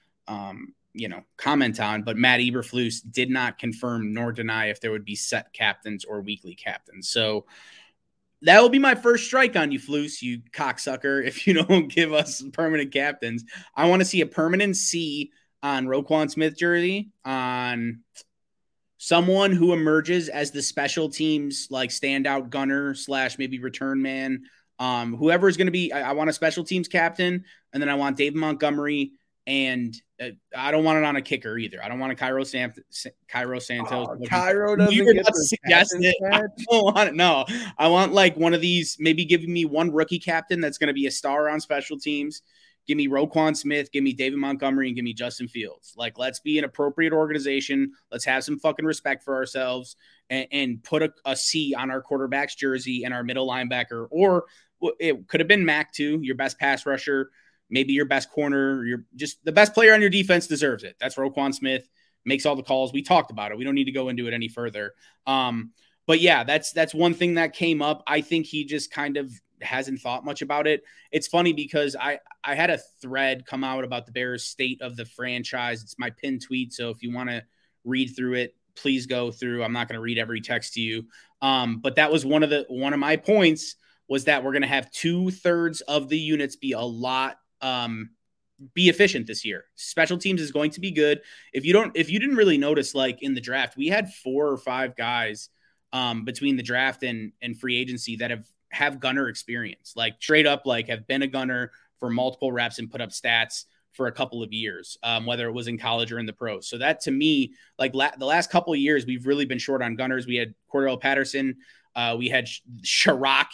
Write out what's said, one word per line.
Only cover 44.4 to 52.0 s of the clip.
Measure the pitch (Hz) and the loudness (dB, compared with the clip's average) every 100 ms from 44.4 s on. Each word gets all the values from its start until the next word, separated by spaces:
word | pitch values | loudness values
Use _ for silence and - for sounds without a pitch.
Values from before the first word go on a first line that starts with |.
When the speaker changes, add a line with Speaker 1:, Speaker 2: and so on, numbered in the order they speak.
| 139 139 139 135 131 | -2 -2 0 0 -2
Speaker 1:
and | |
give | 123 | -4
me | 120 | -6
Justin | 117 123 - 120 | -6 -8 -8 -10
Fields. | 120 104 - - 113 | -8 -10 -12 -18 -8
Like, | 117 120 | -8 -4
let's | 131 127 | -6 -4
be | 156 151 | -2 0
an | |
appropriate | 139 - 143 - 160 | 0 -2 -2 0 2
organization. | 156 156 151 139 139 135 139 139 - _ | 2 2 0 -2 -2 0 0 -2 -4 _
Let's | 120 - | -6 0
have | 131 | 0
some | 135 143 | -2 -2
fucking | 160 151 | -2 0
respect | 156 151 143 135 | -2 -2 -4 -6
for | - | -4
ourselves | 131 127 135 127 127 127 - _ _ - | -4 -4 -4 -4 -4 -10 -20 _ _ -6
and, | 131 127 | -6 -2
and | 143 131 117 | -2 -2 -4
put | - 151 | -2 0
a, | 156 - | 0 -2
a | 139 | -6
C | 131 - 160 143 | -2 -2 -2 -2
on | 123 131 | -2 -4
our | 131 | -6